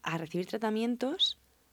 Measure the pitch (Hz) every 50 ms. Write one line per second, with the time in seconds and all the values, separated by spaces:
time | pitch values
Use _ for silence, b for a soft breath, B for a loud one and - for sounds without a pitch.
0 | - 165 160 165 165 160 - 175 185 - - 220 226 214 214 220 233 240 247 233
1 | 247 262 320 381 - - - - - _ _ _ _ _